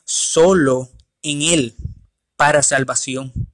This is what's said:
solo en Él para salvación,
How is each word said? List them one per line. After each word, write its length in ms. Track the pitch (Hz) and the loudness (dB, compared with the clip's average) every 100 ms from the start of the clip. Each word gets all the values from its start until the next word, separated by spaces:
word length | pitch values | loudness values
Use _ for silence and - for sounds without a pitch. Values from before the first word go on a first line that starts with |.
| - | -10
solo 880 | - - - 170 190 135 127 127 - _ _ | -6 -2 4 4 6 2 0 -4 -14 _ _
en 200 | 147 143 | -8 -4
Él 340 | 156 170 120 - - - _ _ _ - | 0 0 -2 -6 -14 -14 _ _ _ 0
para 280 | 147 147 | 2 2
salvación, 680 | 139 139 131 123 - 131 135 - - | 2 0 -2 -4 -6 -8 -10 -10 -10